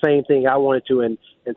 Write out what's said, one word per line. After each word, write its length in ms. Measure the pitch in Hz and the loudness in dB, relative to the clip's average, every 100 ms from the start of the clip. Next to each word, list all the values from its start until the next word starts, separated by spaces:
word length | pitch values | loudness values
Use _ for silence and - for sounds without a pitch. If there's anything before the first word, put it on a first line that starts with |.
| 156 | 0
same 140 | 143 | 0
thing 220 | 131 139 131 | 2 0 2
I 100 | 135 | 0
wanted 280 | 135 131 - | 0 -2 0
to, 140 | 131 | -2
and, 180 | 117 110 _ _ | 0 -6 _ _
and 120 | 123 | -12